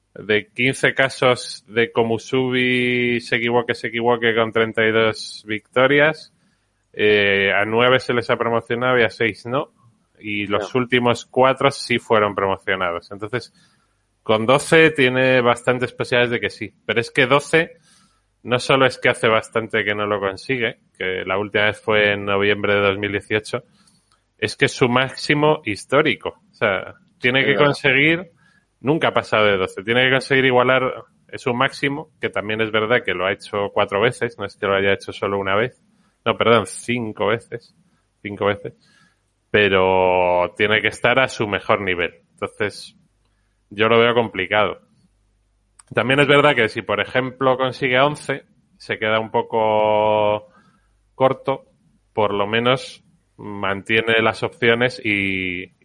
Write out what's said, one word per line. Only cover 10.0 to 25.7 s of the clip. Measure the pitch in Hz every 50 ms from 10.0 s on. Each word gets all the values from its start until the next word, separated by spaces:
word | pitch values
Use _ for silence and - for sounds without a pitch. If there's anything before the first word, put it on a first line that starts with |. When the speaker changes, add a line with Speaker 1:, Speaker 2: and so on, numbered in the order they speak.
| _ _ _ _
Speaker 1:
Y | - 107 104 101 104
los | 95 101 107 101 95 -
Speaker 2:
Ya. | 131
Speaker 1:
últimos | 123 120 127 123 123 120 117 - -
cuatro | _ - 127 131 131 131 - 135 139
sí | - - - - 120
fueron | 113 - - 117 107 104 101 98
promocionados. | 98 98 98 95 95 - 104 95 92 92 87 85 85 - -
Entonces, | 104 95 107 101 123 120 - - _ _ _ _ _ _ _ _ _ _ _ _ _ _
con | - - 110 110 113
doce | 110 131 147 - - 165 160 160 156
tiene | 156 - 127 127 127 127 131 131 131 127
bastantes | 120 120 120 - - 135 123 127 123 117 -
posibilidades | - 123 - 131 120 123 120
de | 120 107
que | 101 95
sí. | - - 110 92 - _ _
Pero | - 104 117
es | 113 -
que | - 147 131
doce | 120 135 143 - - - 160 170 170 - _ _ _ _ _ _ _ _ _ _ _ _ _ -
no | 110 120 123
solo | - - 143 135 131
es | 127 -
que | - - 127
hace | 120 - - 117
bastante | 110 110 104 - - 117 110 107 - 110 101
que | 104 104
no | 104 104
lo | 104 104 98
consigue, | 98 98 95 92 - - 135 123 117 113 - _ _ _ _
que | - 95 92 92 92 90
la | 92 95
última | 98 104 104 - 107 104
vez | 107 104 -
fue | - - 107 107 104 104 101
en | 101 101
noviembre | 101 101 98 101 104 104 101 101 101 101
de | 101
dos | 101 101 98
mil | 101 104 101 98
dieciocho, | 98 - - 107 107 - - - 120 - _ _ _ _ _ _ _ _ _ _ _ _ _ _
es | - 110 110 -
que | - 139
es | 123 -
su | - 139 120
máximo | 120 127 131 131 - - - - 147 147 151 151 151 - -
histórico. | 110